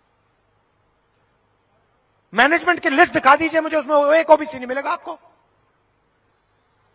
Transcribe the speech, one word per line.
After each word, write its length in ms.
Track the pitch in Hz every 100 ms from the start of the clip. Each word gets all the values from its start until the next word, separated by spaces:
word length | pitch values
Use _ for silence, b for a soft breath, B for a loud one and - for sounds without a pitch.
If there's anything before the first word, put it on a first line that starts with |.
| _ _ _ _ _ _ _ _ _ _ _ _ _ _ _ _ _ _ _ _ _ _ _
मैनेजमेंट 460 | 196 277 330 349 339
की 100 | 330
लिस्ट 220 | 277 349
दिखा 240 | 320 262 294
दीजिए 240 | 320 320
मुझे, 160 | 311 311
उसमें 440 | 262 302 285 320
एक 100 | 320
ओबीसी 260 | 302 302 262
नहीं 100 | 247
मिलेगा 240 | 269 285
आपको। 280 | 339 349 311 _ _ _ _ _ _ _ _ _ _ _ _ _ _ _ _ _